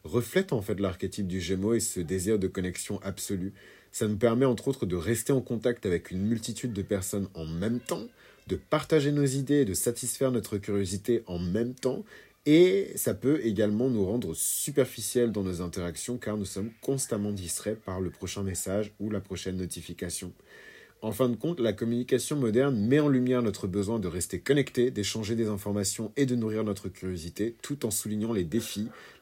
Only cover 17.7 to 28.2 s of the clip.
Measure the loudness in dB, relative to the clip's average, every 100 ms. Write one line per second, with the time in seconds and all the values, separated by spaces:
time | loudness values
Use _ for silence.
17.7 | -6 -4 -4 -4 -4 -8 -4 -4 -4 -2
18.7 | -2 -2 -6 -4 -4 -6 -8 -6 -4 -6
19.7 | -8 -12 -8 -8 -8 -10 -14 -20 -20 -20
20.7 | -20 -20 _ -4 2 2 2 -2 0 0
21.7 | 0 0 0 2 0 2 0 2 4 4
22.7 | 4 4 6 6 4 4 2 2 0 -2
23.7 | 0 0 -2 -2 -4 -4 0 2 4 2
24.7 | 2 2 2 -2 -2 -2 0 0 -2 -2
25.7 | -2 0 -2 -4 0 2 2 0 0 -2
26.7 | -2 -6 -8 -6 -6 -6 -4 -4 -4 -8
27.7 | -4 -2 -2 -2 -2